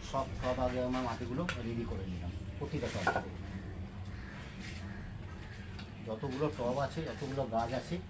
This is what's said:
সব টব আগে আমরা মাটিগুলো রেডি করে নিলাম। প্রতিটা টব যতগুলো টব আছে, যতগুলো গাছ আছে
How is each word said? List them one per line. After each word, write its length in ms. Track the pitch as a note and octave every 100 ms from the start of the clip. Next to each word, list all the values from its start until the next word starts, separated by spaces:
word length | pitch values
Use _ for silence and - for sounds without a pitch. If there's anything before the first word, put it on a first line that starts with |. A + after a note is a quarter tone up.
| -
সব 140 | C3+ C3+ -
টব 180 | B2+ B2+
আগে 220 | B2+ B2+
আমরা 200 | B2+ B2+
মাটিগুলো 460 | B2 A2+ A#2+ C3 F3 - A#2
রেডি 200 | A#2 A2+
করে 160 | - F#2+
নিলাম। 260 | F2 E2+ - - -
প্রতিটা 280 | C#3+ C3+ -
টব 340 | G#2 F#2+ - - - - - - - - - - - - - - - - - - - - F#2+ - - - - G2 - - - A2+
যতগুলো 440 | A2 C#3+ C3 D3+ -
টব 220 | A#2+ C3
আছে, 220 | C#3 D#3+
যতগুলো 420 | D#3 A2 C#3 C3+ B2
গাছ 220 | A2+ A#2
আছে 240 | B2 - F3